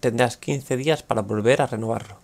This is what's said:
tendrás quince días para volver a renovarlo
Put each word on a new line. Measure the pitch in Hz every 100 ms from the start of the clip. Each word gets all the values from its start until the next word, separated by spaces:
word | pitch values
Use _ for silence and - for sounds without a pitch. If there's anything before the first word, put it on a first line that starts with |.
tendrás | 127 117 120 -
quince | - 139 127 127
días | 139 151
para | - 110
volver | 101 107 107 143
a | 135
renovarlo | 110 110 113 - -